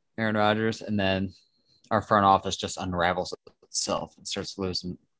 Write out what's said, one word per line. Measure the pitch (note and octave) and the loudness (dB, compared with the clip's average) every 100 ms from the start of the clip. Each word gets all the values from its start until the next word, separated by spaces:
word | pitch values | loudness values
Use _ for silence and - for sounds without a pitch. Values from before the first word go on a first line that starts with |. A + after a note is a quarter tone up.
| _ - | _ -4
Aaron | A2+ G#2+ | 0 2
Rodgers, | G#2 G#2+ A2 A2 | 2 2 0 -2
and | - G#2 | -4 0
then | F#2+ F#2+ F#2+ - _ _ _ _ - | 2 0 -2 -8 _ _ _ _ -2
our | A2 | 0
front | - G#2+ | 4 4
office | G2 F#2+ G2 F2+ | 6 6 2 -6
just | G2 - | -6 -6
unravels | F#2 F2+ F2 F2+ E2+ - - _ | -6 0 0 0 -4 -8 -16 _
itself | _ - - E2+ E2 _ | _ -6 -2 -4 -6 _
and | - | -12
starts | G#2 F#2 - | -10 -8 -6
losing | F#2+ F2 F2+ E2 _ _ | -6 -6 -8 -12 _ _